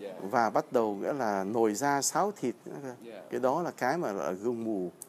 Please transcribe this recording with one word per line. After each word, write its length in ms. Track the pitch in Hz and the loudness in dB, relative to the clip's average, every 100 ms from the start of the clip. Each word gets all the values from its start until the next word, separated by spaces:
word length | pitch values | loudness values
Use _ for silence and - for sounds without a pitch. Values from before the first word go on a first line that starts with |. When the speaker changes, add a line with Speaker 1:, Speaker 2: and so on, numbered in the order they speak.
Speaker 1:
Dạ. 80 | 98 92 95 | -8 -8 0
Speaker 2:
Và 180 | 120 110 | 2 4
bắt 160 | 123 156 | 2 2
đầu 240 | 123 110 98 | 2 2 0
nghĩa 120 | 95 | -2
là 300 | 143 113 101 | 0 0 0
nổi 300 | 95 117 113 | 0 2 2
da 280 | 104 143 143 | 2 0 2
sáo 300 | 135 156 196 202 | 0 0 0 0
thịt 140 | 123 - - | -4 -4 -8
nữa 100 | 147 | -12
cơ. 100 | 139 117 | -12 -12
Speaker 1:
Dạ. 180 | 117 107 85 | -14 -16 -6
Speaker 2:
Cái 80 | 120 | 0
đó 220 | 127 151 | 2 2
là 100 | 165 | -2
cái 260 | - 127 165 | 0 0 0
mà 140 | 147 | 0
là 200 | 98 73 | -2 -2
gương 320 | 92 110 117 | -2 -2 -2
mù. 280 | 113 104 87 - | -2 -2 -2 -6